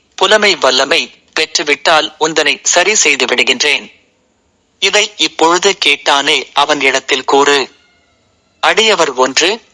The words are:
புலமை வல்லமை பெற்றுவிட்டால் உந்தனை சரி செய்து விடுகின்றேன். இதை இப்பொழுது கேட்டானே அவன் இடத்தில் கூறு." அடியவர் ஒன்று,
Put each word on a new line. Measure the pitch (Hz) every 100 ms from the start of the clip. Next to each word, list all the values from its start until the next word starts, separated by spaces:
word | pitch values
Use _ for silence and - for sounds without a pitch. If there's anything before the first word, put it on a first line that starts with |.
| _ -
புலமை | 190 214 202 151
வல்லமை | 135 127 139 165 120 - _
பெற்றுவிட்டால் | 151 156 - 151 139 180 156 156 -
உந்தனை | 156 156 147 131
சரி | - 175 185 214
செய்து | 151 135 123
விடுகின்றேன். | 127 123 127 151 135 104 _ _ _ _ _ _ _ _ -
இதை | 190 202 208 -
இப்பொழுது | 156 - 165 175 196 185
கேட்டானே | 147 143 - 143 147 143 -
அவன் | 143 147 147
இடத்தில் | 135 131 - 135 -
கூறு." | 139 139 143 120 _ _ _ _ _ _ _ _ - 156
அடியவர் | 175 220 185 151
ஒன்று, | 123 131 131 170 233 _